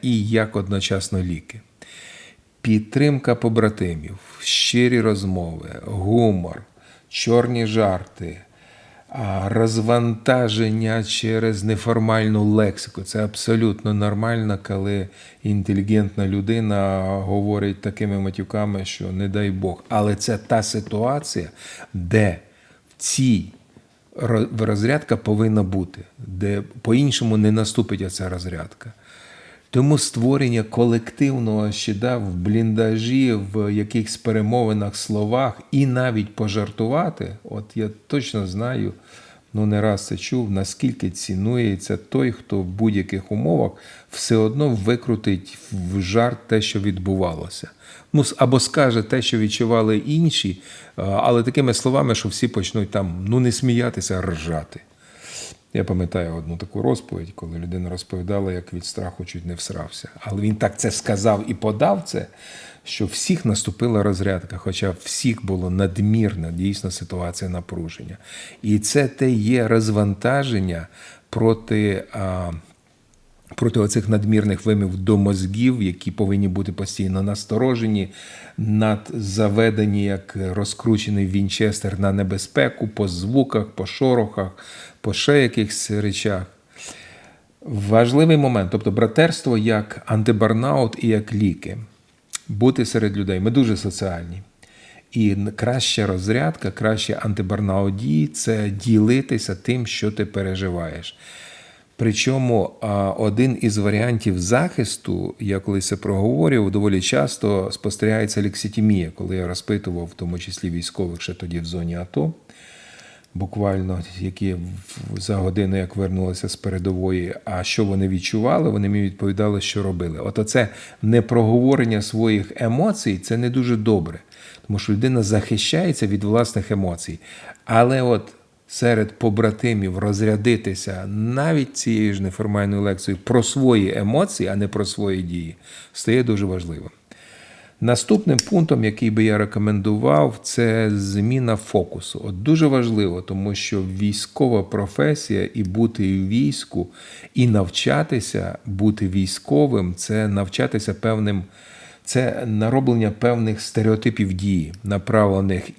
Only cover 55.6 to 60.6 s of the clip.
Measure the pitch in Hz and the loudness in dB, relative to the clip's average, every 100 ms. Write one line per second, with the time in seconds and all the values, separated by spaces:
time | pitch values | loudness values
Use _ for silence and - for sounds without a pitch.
55.6 | _ 110 98 92 87 98 82 82 78 85 | _ -2 0 -2 -2 -2 -4 -6 -8 -10
56.6 | 98 104 117 127 - 92 85 - 82 82 | -8 -2 0 0 -4 -10 -10 -12 -12 -10
57.6 | 87 90 90 90 - 92 90 101 95 90 | -8 -6 -6 -8 -8 -8 -4 -2 -2 -4
58.6 | 90 90 - - 92 - 87 87 85 87 | -8 -10 -10 -8 -8 -10 -12 -10 -10 -10
59.6 | - 87 80 - - - 104 101 104 107 | -10 -10 -10 -12 -16 -14 -8 -2 0 0